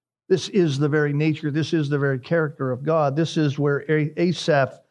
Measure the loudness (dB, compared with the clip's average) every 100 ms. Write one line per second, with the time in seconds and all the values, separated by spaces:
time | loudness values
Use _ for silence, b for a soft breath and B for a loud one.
0 | _ _ -2 -2 0 2 2 2 0 2
1 | 0 0 0 -2 -2 -4 -2 0 0 0
2 | 0 -2 -2 0 0 -2 -4 -4 0 2
3 | 2 0 -2 0 0 0 0 0 0 0
4 | 0 0 -2 0 2 2 2 -4 _